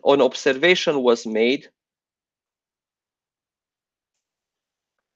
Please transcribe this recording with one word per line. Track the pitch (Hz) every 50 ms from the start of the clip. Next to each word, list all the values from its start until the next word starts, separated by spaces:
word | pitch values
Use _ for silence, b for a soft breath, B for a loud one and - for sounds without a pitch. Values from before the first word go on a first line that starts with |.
| -
an | - 139 139
observation | 123 123 - - - 143 131 131 151 175 185 180 - 175 147 139 123
was | 123 117 117 -
made | 113 110 107 113 120 135 151 - - _ _ _ _ _ _ _ _ _ _ _ _ _ _ _ _ _ _ _ _ _ _ _ _ _ _ _ _ _ _ _ _ _ _ _ _ _ _ _ _ _ _ _ _ _ _ _ _ _ _ _ _ _ _ _ _ _ _ _ _ _ _ _ _ _ _ _ _ _